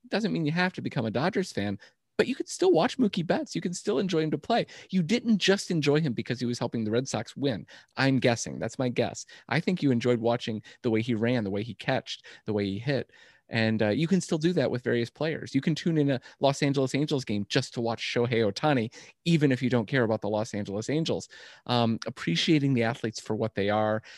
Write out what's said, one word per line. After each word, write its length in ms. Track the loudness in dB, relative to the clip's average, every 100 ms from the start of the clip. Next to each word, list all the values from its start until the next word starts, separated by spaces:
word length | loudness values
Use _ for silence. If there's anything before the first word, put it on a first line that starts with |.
it 60 | -6
doesn't 220 | -2 0
mean 140 | 0 0
you 60 |
have 200 | 0 -2
to 60 | -2
become 260 | -6 -2 -2
a 40 |
Dodgers 400 | 0 0 -2 -4
fan, 260 | -4 -4 -6 -10 _ _ 0
but 120 | 0
you 80 | -2
could 120 | -8
still 220 | 0 4
watch 260 | 4 4 2
Mookie 300 | 0 0 0
Betts. 300 | -2 -2 -6
You 40 |
can 140 | -6
still 240 | -4 -2 -2
enjoy 240 | 0 0
him 80 | 0
to 80 | -2
play. 280 | 0 0 0 -8 -2
You 120 | 0
didn't 360 | 2 2 2 2
just 340 | 4 2 2
enjoy 280 | 0 4 2
him 100 | 2
because 260 | -2 -4 -4
he 80 | -2
was 140 | -2
helping 240 | -2 -2
the 80 | 0
Red 160 | 0 0
Sox 280 | -4 -4 -4
win. 300 | -2 -2 -8 -20 -10 0
I'm 240 | 2 4
guessing. 400 | 4 2 -2 -6
That's 180 | -6 -2
my 120 | -2
guess. 360 | 0 -2 -4 -14 -18 -4
I 100 | -2
think 240 | 0 0
you 80 | 2
enjoyed 300 | 2 2 2
watching 420 | 2 0 -2 -8 -10 -6
the 80 | 0
way 120 | 0
he 140 | 2 0
ran, 260 | 2 0
the 80 | 0
way 140 | -4
he 100 | -6
catched, 500 | -6 -2 -2 -4 -12 -16 -12 -4
the 60 |
way 120 | -2
he 140 | -2 -2
hit. 320 | -2 -2 -4 -14 -20 _ _
And, 300 | 0 2 2
uh, 60 | 2
you 180 | 2 2
can 140 | 0
still 180 | 0 0
do 140 | 0
that 180 | 0 0
with 140 | -2
various 260 | -2 -2 -2
players. 460 | -4 -6 -6 -4 -2
You 40 |
can 140 | 0
tune 240 | 0 0 2
in 100 | 2
a 120 | 0 -4 0
Los 240 | 0 2
Angeles 320 | 0 2 0
Angels 300 | 0 -2 -2
game 200 | -2 -4 0
just 260 | -2 -2
to 60 | -4
watch 200 | -4 -4
Shohei 480 | -4 -2 0 2 0
Ohtani, 460 | 0 2 2 0 -6 -20 _
even 260 | 2 4 4
if 100 | 2
you 80 | 2
don't 200 | 0 2
care 160 | 0
about 160 | 2 0
the 80 | -2
Los 260 | -4 -2
Angeles 340 | -6 -6 -6 -4
Angels. 400 | -2 -2 -4 -6 -16 -20 -14 -2
Um, 320 | 2 2 0 -6
appreciating 680 | -6 -2 0 2 2 4
the 100 | 2
athletes 340 | 0 -2 -6 -6
for 160 | -6
what 220 | -4 -2 -2
they 120 | 0
are. 360 | 2 2 0 -6